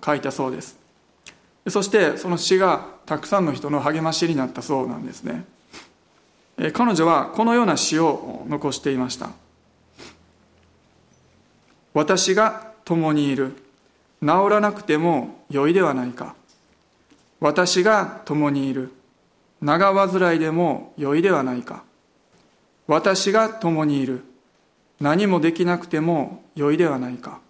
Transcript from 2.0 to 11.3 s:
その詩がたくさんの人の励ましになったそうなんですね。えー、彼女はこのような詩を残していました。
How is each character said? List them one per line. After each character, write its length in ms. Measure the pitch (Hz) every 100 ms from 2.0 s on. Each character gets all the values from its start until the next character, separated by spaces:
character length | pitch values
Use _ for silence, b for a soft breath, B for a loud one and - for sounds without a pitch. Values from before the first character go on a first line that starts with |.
| 160 -
そ 100 | 185
の 80 | 175
詩 200 | - 185
が 300 | 190 151 - - -
た 140 | 151
く 80 | -
さ 120 | 202
ん 60 | 165
の 80 |
人 160 | 123 147
の 100 | 147
励 240 | 139 156
ま 100 | 160
し 140 | 156 170
に 80 | 151
な 120 | 127
っ 20 |
た 100 | 131
そ 220 | 123 135
う 40 | 127
な 80 | -
ん 100 | -
で 60 |
す 120 | -
ね。 220 | - 82 - _ _ B B _ _ _ _ _ _ -
え 100 | 156
ー、 40 |
彼 220 | 156 240 170
女 100 | 165
は 220 | 156 123
こ 180 | - 226
の 80 |
よ 100 | 240
う 20 | 214
な 120 | 143
詩 220 | - 156
を 460 | 165 135 123 120 123
残 220 | 147 143
し 80 | 131
て 120 | 143
い 60 | 131
ま 120 | 127
し 80 | -
た。 120 | - - _ _ _ _ _ B B B _ _ _ _ _ _ _ _ _ _ _